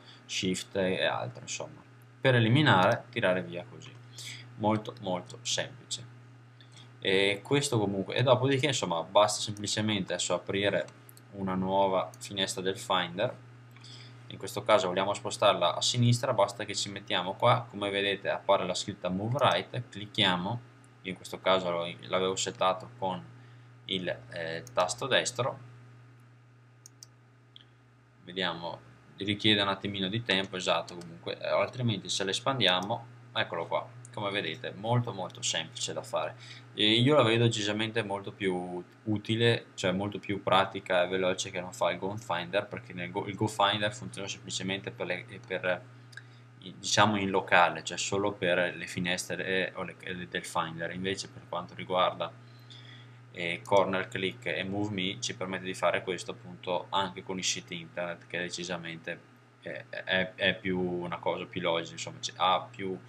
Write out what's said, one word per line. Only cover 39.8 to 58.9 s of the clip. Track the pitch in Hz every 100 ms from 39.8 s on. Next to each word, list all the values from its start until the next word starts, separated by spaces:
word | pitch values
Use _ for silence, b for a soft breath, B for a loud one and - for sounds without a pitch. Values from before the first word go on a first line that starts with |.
| 92
molto | 90 101 98
più | - 95
pratica | 98 98 95 98 - 90
e | 90
veloce | 95 92 95 98
che | 92
non | 90
fa | - 87
il | 90
Go | 95 107
Finder, | - 87 87 98 -
perché | 92 -
nel | 90 87
Go, | 98 101
il | 95
Go | 107
Finder | - 101 107 104
funziona | - 95 95 98
semplicemente | - 95 - 92 95 95
per | - 90
le, | 90 - 95 -
per, | 90 92 87 - - B B B B B -
diciamo | 95 - - - 104 104
in | 98
locale, | 95 - 92 85 80
cioè | - 87
solo | - 98 104
per | 101 90 90 87 80
le | 87
finestre | 95 90 92 - 87 90 95 90 -
o |
le, | 90 -
le | - 90 85
del | 90 -
Finder. | 87 82 82 85
Invece | 90 95 98 -
per | - -
quanto | 85 90 -
riguarda, | 90 90 87 87 85 - B B B B B B B B -
eh, | 90 87 85
Corner | - 101 92 92 92
Click | 92 95 - 87
e | 78
Move | 95 101 104
Me | 98 92 104
ci | - -
permette | 92 92 92
di | 92
fare | 85 98
questo | 95 87 -
appunto | 87 90 87 92 87 -
anche | 98 92 92
con | 87 92
i |
siti | 87 92 - 87
internet, | 80 87 87 85 -
che | 85
è |
decisamente | 87 87 87 85 82